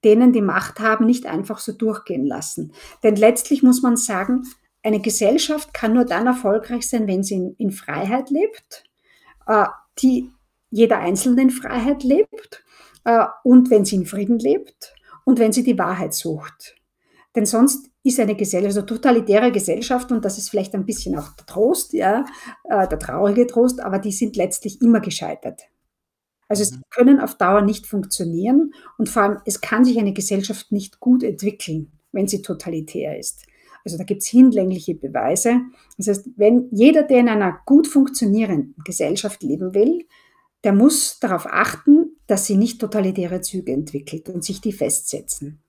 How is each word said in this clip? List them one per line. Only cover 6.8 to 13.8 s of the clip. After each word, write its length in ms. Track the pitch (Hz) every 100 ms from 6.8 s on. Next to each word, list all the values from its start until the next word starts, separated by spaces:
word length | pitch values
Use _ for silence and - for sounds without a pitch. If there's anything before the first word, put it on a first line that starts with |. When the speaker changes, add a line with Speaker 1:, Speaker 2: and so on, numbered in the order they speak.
| -
Speaker 1:
sein, 180 | 240 214
wenn 160 | 185
sie 120 | 196
in, 200 | 190 180 -
in 120 | 196
Freiheit 580 | 190 - 151 196 247 269
lebt, 540 | 285 427 440 _ - _ _ _ _ _ _ -
äh, 200 | 214 196 - _ -
die 320 | 262 247 254 _ _ _ _
jeder 280 | 208 226 -
Einzelne 420 | 175 190 262 247
in 80 | 262
Freiheit 520 | - - 247 233 277
lebt, 600 | 254 294 440 440 - - _ _ _ _
äh, 200 | 233 233 190 -
und 260 | 254 254 247
wenn 140 | 214